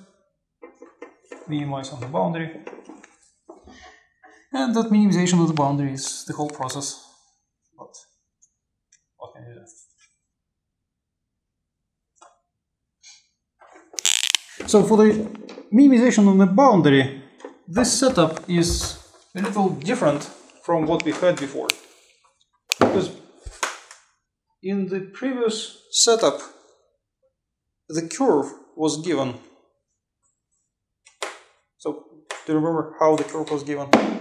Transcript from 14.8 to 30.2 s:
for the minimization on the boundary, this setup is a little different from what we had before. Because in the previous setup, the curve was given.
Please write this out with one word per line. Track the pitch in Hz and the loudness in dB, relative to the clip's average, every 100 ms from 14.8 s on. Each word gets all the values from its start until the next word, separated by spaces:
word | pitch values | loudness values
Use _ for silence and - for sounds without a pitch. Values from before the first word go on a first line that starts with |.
for | 196 220 | 4 6
the | 214 214 - - - - - | 4 4 -4 -12 -18 -20 0
minimization | 214 285 247 247 214 202 | 6 8 8 6 6 6
on | 190 | 8
the | 196 | 6
boundary, | 196 277 202 143 139 131 - - _ - - - | 6 6 6 6 4 2 -4 -18 _ -20 -20 -8
this | 170 254 - | -2 0 2
setup | 262 254 156 - - | 0 2 0 -2 -4
is | 175 165 - - - - _ _ 180 | 0 0 -2 -6 -12 -20 _ _ -8
a | |
little | 190 202 190 | -6 -2 -2
different | 143 156 247 160 143 - - - _ | -2 -4 -2 0 -2 -6 -18 -20 _
from | - 170 156 | -4 -2 0
what | 170 156 | -2 -2
we | |
had | 139 180 160 | -2 0 0
before. | 139 135 123 - - _ _ _ _ _ _ _ - - | -4 -8 -8 -10 -14 _ _ _ _ _ _ _ -8 0
Because | - 196 - - - _ - - - - - - _ _ _ _ _ _ | 0 0 -4 -10 -20 _ -20 -12 -12 -12 -20 -20 _ _ _ _ _ _
in | 185 196 185 | -8 -6 -6
the | 190 190 | -8 -10
previous | - 262 247 226 - - - _ | -10 -8 -4 -4 -4 -10 -16 _
setup, | - - 226 160 139 - - _ _ _ _ _ _ _ _ _ _ _ _ - | 0 2 2 2 -2 -8 -20 _ _ _ _ _ _ _ _ _ _ _ _ -12
the | 160 165 | -8 -6
curve | - 269 156 135 - - - | -2 2 2 0 -10 -18 -6
was | 160 160 165 | -4 -4 -4
given. | 147 131 113 - _ _ _ _ _ _ _ | -4 -4 -8 -18 _ _ _ _ _ _ _